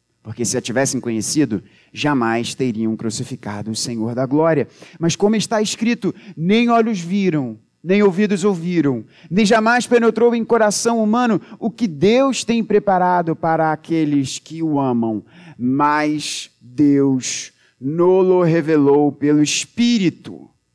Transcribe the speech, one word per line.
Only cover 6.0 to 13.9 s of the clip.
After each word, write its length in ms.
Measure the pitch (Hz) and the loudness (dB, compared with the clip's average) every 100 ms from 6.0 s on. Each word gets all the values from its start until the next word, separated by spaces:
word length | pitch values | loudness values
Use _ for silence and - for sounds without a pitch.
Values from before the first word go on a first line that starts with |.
| 190 - 208 156 | -4 -6 -10 -6
nem 340 | 170 220 240 | 0 2 4
olhos 300 | 233 226 202 | 2 2 -2
viram, 580 | 170 202 185 156 127 110 _ _ | -4 -2 0 0 -4 -8 _ _
nem 220 | 160 202 | 0 2
ouvidos 400 | 202 175 208 196 | 4 2 0 0
ouviram, 640 | 202 180 170 175 143 120 107 _ - | 0 -2 -2 0 0 -2 -6 _ -4
nem 140 | 180 202 | 2 4
jamais 420 | 226 220 240 - | 4 4 0 2
penetrou 480 | 240 226 226 240 233 | 2 2 4 2 2
em 80 | |
coração 580 | 220 226 214 202 233 233 | 0 2 2 0 0 0
humano 400 | 214 233 247 190 - 214 | 0 2 2 0 -4 -8
o 140 | 220 | -8
que 160 | - 226 | -4 -6
Deus 560 | 147 185 240 269 233 | 0 2 4 2 0
tem 180 | - 233 | -2 -2
preparado 760 | 196 208 202 185 180 180 165 156 | 0 0 2 2 2 0 0 -2
para 340 | 165 160 160 | -2 0 0
aqueles 640 | 151 - | -2 -2